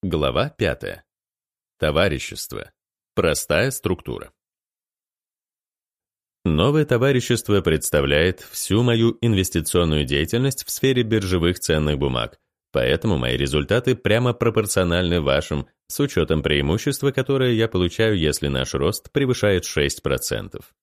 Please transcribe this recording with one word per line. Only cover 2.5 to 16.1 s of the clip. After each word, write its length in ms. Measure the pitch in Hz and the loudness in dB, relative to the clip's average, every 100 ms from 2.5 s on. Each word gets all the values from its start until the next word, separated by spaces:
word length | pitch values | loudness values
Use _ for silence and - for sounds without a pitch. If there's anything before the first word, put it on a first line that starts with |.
| 52 50 _ _ _ _ - | -12 -14 _ _ _ _ 0
Простая 560 | 85 73 - 78 127 | 0 0 0 0 0
структура. 600 | - - 90 - 50 - _ _ _ _ _ _ _ _ _ _ _ _ _ _ _ _ _ _ _ _ _ - | -2 -4 -4 -6 -10 -12 _ _ _ _ _ _ _ _ _ _ _ _ _ _ _ _ _ _ _ _ _ 0
Новое 400 | 76 107 151 151 | 2 4 2 2
товарищество 760 | 123 135 127 - 120 - 101 | 2 2 0 0 -2 2 2
представляет 800 | 85 78 - 76 69 71 87 92 | 2 0 2 0 2 2 2 0
всю 420 | - - - 101 | -10 -10 -2 2
мою 340 | 123 117 117 - | 2 4 2 2
инвестиционную 840 | 117 101 92 85 80 90 85 76 69 | 0 2 0 -2 0 0 2 0 0
деятельность 600 | 71 80 117 135 131 - | 0 0 0 -2 -4 -10
в 40 | |
сфере 320 | - 135 127 | -2 0 2
биржевых 580 | 113 110 98 92 82 92 | 0 0 0 0 2 0
ценных 380 | - 78 76 73 | 0 0 0 0
бумаг, 420 | 69 64 57 _ _ _ _ | -2 -2 -6 _ _ _ _
поэтому 460 | - 62 73 113 80 | -2 0 0 0 0
мои 180 | 62 64 | 0 -2
результаты 580 | 69 73 71 113 131 123 | 0 -2 0 0 0 -2
прямо 400 | - 110 123 120 | 0 0 0 0
пропорциональны 840 | 113 113 107 - 90 85 90 87 | 0 0 0 0 2 2 2 0
вашим, 460 | 69 69 - 76 65 _ _ | 2 0 0 -6 -6 _ _
с 120 | - | -4
учетом 440 | 143 | -2